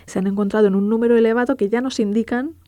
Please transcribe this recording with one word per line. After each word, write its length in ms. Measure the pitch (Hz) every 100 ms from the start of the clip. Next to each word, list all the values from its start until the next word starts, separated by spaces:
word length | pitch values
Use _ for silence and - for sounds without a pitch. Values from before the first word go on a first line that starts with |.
| -
se 100 | 190
han 80 | 190
encontrado 400 | 202 202 214 208
en 80 |
un 160 | 196 202
número 260 | 226 233 233
elevado 400 | 226 233 247 269
que 140 | 202
ya 120 | 233
nos 180 | 262 -
indican 560 | 208 220 220 240 302 -